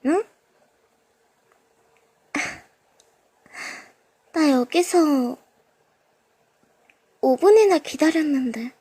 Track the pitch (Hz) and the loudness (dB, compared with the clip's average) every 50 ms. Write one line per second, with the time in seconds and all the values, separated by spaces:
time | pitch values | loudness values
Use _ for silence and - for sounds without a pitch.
0 | _ 254 320 392 453 _ _ _ _ _ _ _ _ _ _ _ _ _ _ _ | _ -2 -2 -2 -4 _ _ _ _ _ _ _ _ _ _ _ _ _ _ _
1 | _ _ _ _ _ _ _ _ _ _ _ _ _ _ _ _ _ _ _ _ | _ _ _ _ _ _ _ _ _ _ _ _ _ _ _ _ _ _ _ _
2 | _ _ _ _ _ _ _ 285 - - - - _ _ _ _ _ _ _ _ | _ _ _ _ _ _ _ -10 -10 -10 -12 -16 _ _ _ _ _ _ _ _
3 | _ _ _ _ _ _ _ _ _ _ - - - - - - - _ _ _ | _ _ _ _ _ _ _ _ _ _ -20 -16 -16 -16 -16 -18 -20 _ _ _
4 | _ _ _ _ _ _ - 330 311 294 269 254 247 247 - 339 349 - - 359 | _ _ _ _ _ _ -4 -2 0 2 2 0 -2 -2 -2 -2 -2 2 2 2
5 | 330 302 285 269 247 240 - - _ _ _ _ _ _ _ _ _ _ _ _ | 2 2 0 0 -2 -4 -8 -12 _ _ _ _ _ _ _ _ _ _ _ _
6 | _ _ _ _ _ _ _ _ _ _ _ _ _ _ _ _ _ _ _ _ | _ _ _ _ _ _ _ _ _ _ _ _ _ _ _ _ _ _ _ _
7 | _ _ _ _ - 262 254 254 - 392 427 440 427 403 370 311 302 - - - | _ _ _ _ 0 0 0 2 4 4 6 6 6 4 2 0 -2 -6 -4 0
8 | 302 320 330 330 311 302 285 269 262 240 220 226 226 254 _ _ | 0 0 0 0 -2 -2 -2 -2 -4 -6 -8 -10 -12 -14 _ _